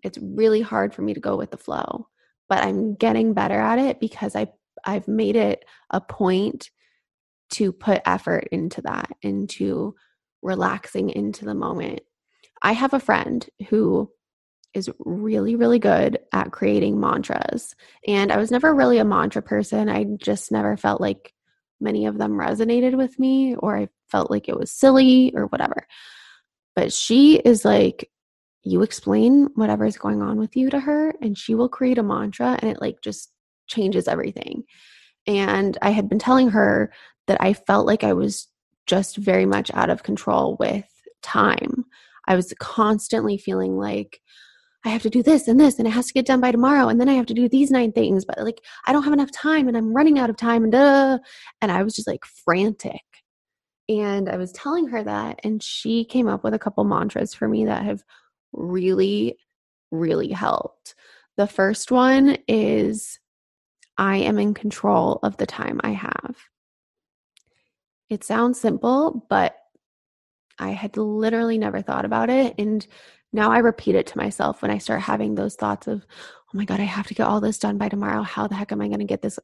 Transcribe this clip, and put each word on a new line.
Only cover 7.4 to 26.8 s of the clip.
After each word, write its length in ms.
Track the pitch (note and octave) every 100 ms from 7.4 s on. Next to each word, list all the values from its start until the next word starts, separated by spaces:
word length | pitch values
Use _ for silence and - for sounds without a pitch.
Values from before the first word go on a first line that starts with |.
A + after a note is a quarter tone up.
| -
to 200 | - G3
put 300 | - - G3 -
effort 420 | F#3 - F3+ -
into 300 | F#3 E3 -
that, 280 | - - - -
into 720 | G3+ G3 G3 - G3 F#3+ G3+ - _ _ _ _
relaxing 680 | F#3 F#3 F#3 G3 - G3 F#3+
into 340 | - G#3 G3+
the 100 | G#3
moment. 460 | G3 - E3+ - - - _ _ _ _ -
I 100 | F#3+
have 220 | A3+ C4+
a 60 | C#4
friend 460 | - - - B3 - - G3
who 420 | G#3+ G#3+ F#3 G#3 _ _ _ _ _ _
is 160 | G3+ F#3+ -
really, 580 | - F3+ G#3+ G#3+ G3+ A#3
really 220 | A#3 A#3+
good 400 | G#3 E3+ - - -
at 200 | G3 -
creating 480 | - G3 G#3 G3+ G3+
mantras. 720 | G3+ - - - - - - - _ _ -
And 240 | G3+ G3
I 60 | G3+
was 140 | A3+
never 240 | B3 D#4
really 240 | C#4+ B3+ A#3+
a 60 |
mantra 360 | G#3+ F#3+ - G#3+
person. 480 | - G#3 G#3 G#3+ G#3+
I 160 | G3+
just 480 | G#3 G#3 - G3+ -
never 240 | A3 G#3 G#3
felt 240 | G3+ -
like 320 | - - - _ _ _ _ -
many 240 | - G#3
of 140 | G#3+ G#3
them 140 | G#3+
resonated 640 | G3+ - G#3 A3+ A#3+ B3+
with 240 | C4 B3+ -
me, 380 | C4 C4+ C4 A#3+
or 220 | G#3+ G3+
I 100 | G3+ _ _
felt 200 | G#3 -
like 160 | G#3 -
it 120 | -
was 120 | -
silly 600 | - C4+ C4 C4 B3+ B3+
or 120 | B3+ G#3
whatever. 400 | - - - - - - - - _ _ _ _
But 160 | -